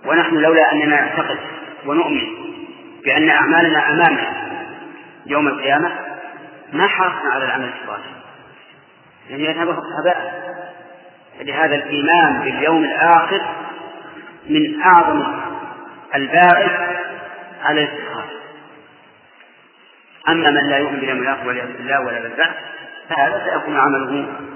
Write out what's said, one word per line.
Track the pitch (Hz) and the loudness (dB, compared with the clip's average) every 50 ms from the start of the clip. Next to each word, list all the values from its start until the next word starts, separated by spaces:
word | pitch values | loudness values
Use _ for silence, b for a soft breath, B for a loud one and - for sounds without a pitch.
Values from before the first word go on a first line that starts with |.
| - | 0
ونحن | 135 151 170 165 165 165 | 2 2 2 2 2 2
لولا | 156 151 160 165 160 156 - | 4 4 6 6 6 4 4
أننا | 147 151 156 | 4 2 2
نعتقد | 151 151 143 127 - - 160 160 - - - - - - - - - - - - | 2 2 2 2 0 -2 -4 -4 -4 -6 -8 -8 -12 -12 -14 -14 -16 -18 -12 -6
ونؤمن | 135 147 165 175 147 151 127 - - - - - - - - - - - - - - - - - | -2 0 0 0 0 -2 -4 -4 -6 -10 -12 -12 -14 -12 -14 -16 -18 -18 -20 -20 -20 -20 -6 -2
بأن | 139 131 151 156 160 | 0 2 4 4 4
أعمالنا | 151 147 139 143 160 165 170 160 156 151 - - | 4 4 4 4 4 4 4 4 2 2 2 2
أمامنا | 147 165 170 160 - - - - - - - - - - - - - - - - - - - - - - - | 2 4 4 4 4 2 -4 -6 -6 -8 -8 -8 -10 -10 -10 -12 -14 -16 -16 -18 -18 -20 -20 -20 -20 -20 -8
يوم | - 143 147 147 | -2 0 2 2
القيامة | 143 131 - 131 135 139 151 - 233 - - - - - - - - - - - - - - - - 139 | 2 0 0 0 2 2 2 2 -2 -4 -6 -10 -10 -12 -12 -14 -16 -16 -18 -20 -20 -20 -20 -18 -8 0
ما | 156 185 | 0 2
حرصنا | 202 - - 185 180 - - 160 139 127 | 2 2 2 0 0 0 -2 -4 -2 -2
على | 135 135 | -2 -2
العمل | 127 117 131 127 120 - - | -2 -2 -4 -4 -8 -10 -12
الصالح، | - - 104 101 - - - - - - - - - - - - - - - - _ _ _ _ _ _ _ _ - - | -12 -10 -10 -12 -12 -16 -18 -20 -20 -20 -20 -20 -20 -20 -20 -20 -20 -20 -20 -20 _ _ _ _ _ _ _ _ -18 -14
لأنه | 135 139 151 | -8 -4 -4
يذهب | 156 160 160 170 170 | -4 -2 -2 -2 -2
هباء. | 165 - - - 170 - - 175 180 - - - - - 185 180 180 180 180 175 - - - - - - - - _ _ _ - - - | -2 -4 -6 -8 -8 0 0 0 0 0 -4 -8 -10 -10 -12 -12 -12 -12 -14 -16 -16 -20 -20 -20 -20 -20 -20 -20 _ _ _ -20 -18 -12
لهذا | 139 143 135 147 160 151 147 | -10 -6 0 0 2 2 2
الإيمان | 143 - - 147 143 139 160 170 175 170 147 135 123 - | -2 -2 -4 -4 -2 2 4 4 6 6 4 2 0 -2
باليوم | 135 123 127 143 156 165 160 156 | -4 -2 0 0 2 2 2 2
الآخر | 135 - - 156 170 170 208 - - 196 196 - - - - - - - - - - - - - - - - - - - - - - | 0 0 2 6 6 6 6 6 2 -2 -2 -4 -6 -8 -8 -10 -12 -12 -14 -16 -16 -16 -18 -18 -18 -18 -18 -20 -20 -20 -20 -4 0
من | - 151 151 143 - - | 2 2 2 2 -2 2
أعظم | 160 185 180 170 - - 196 - - - - - - - - - - - - - - - - - - - - | 6 8 8 10 8 6 2 0 -2 -2 -4 -6 -8 -8 -10 -10 -12 -12 -14 -14 -16 -18 -18 -20 -12 -4 -4
الباعث | 139 139 131 147 170 180 175 175 - - 185 170 175 175 180 180 180 - - - - - - - - - - - - | -4 -2 2 4 6 8 8 8 6 4 2 0 -2 -4 -4 -6 -6 -8 -10 -12 -14 -14 -14 -16 -16 -18 -18 -16 -4
على | - 147 151 151 147 | -2 0 0 0 0
الاستقامة. | 135 - - - - - - - - - - - - - - - - - - - - - - _ _ _ _ _ _ _ _ - _ _ _ _ _ _ _ _ _ _ _ _ _ - - - 160 | -2 -4 -10 -10 -10 -10 -10 -10 -12 -14 -16 -18 -20 -20 -20 -20 -20 -20 -20 -20 -20 -20 -20 _ _ _ _ _ _ _ _ -20 _ _ _ _ _ _ _ _ _ _ _ _ _ -20 -4 0 2
أما | 165 165 160 151 | 2 4 4 4
من | 139 143 139 143 | 4 4 2 2
لا | 139 | 2
يؤمن | 139 147 147 147 135 | 0 0 0 -2 -4
باليوم | 131 131 131 | -4 -4 -4
الآخر | 123 127 135 135 131 - | -2 -2 -2 -4 -4 -4
والعياذ | 123 123 123 123 123 - | -6 -4 -4 -6 -8 -10
بالله | - 123 131 139 139 | -10 -4 -2 0 0
ولا | 127 123 117 117 | 0 -2 -6 -6
بالبعث، | 113 117 117 - 165 165 - - - - - - - - - - - - | -8 -8 -2 0 -2 -2 -2 -8 -12 -14 -16 -16 -18 -18 -20 -20 -10 -6
فهذا | 165 151 139 147 202 - - | 0 2 2 2 2 -2 -2
سيكون | 175 165 156 - 151 151 | -2 -2 -2 -4 -2 0
عمله | 139 135 147 139 135 135 127 139 143 139 139 135 139 - - - | 2 2 2 2 0 -2 -2 -4 -4 -4 -6 -8 -12 -12 -14 -16